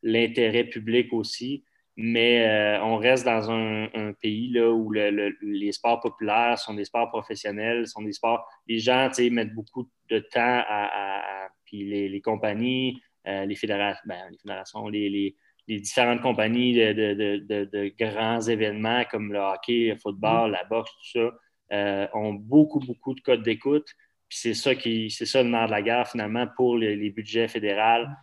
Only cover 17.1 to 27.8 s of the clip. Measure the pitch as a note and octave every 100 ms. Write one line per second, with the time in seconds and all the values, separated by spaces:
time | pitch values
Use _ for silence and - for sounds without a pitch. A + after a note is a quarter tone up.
17.1 | G2+ G#2 G2+ G2+ G#2 G2 G#2 G2+ - A2+
18.1 | G#2 A2 A#2 A2 A2+ G#2+ G#2 A2 A#2+ A#2
19.1 | A2+ G#2 G2+ G2 F#2+ - A#2+ A#2 G#2 G#2
20.1 | G2 G#2+ A2+ A2+ F#2 F2+ A2+ A2+ - -
21.1 | A#2+ A#2 A#2 _ _ _ G2+ G2+ G2 G2+
22.1 | A2 G#2+ G#2 G#2+ C#3+ D3+ D3+ B2+ A#2+ -
23.1 | C3 - A#2+ A2+ A2 C3+ D3 D3+ - _
24.1 | _ _ - A#2+ G#2+ C#3 C3 A#2 A2+ A2
25.1 | - A2+ C3 B2 A#2+ A2+ G#2+ G2+ A#2+ B2
26.1 | A#2+ G#2 A2+ A#2+ - B2+ A#2+ A2 G#2 G#2+
27.1 | G2+ G#2 A2+ A#2 A2+ G#2 G2+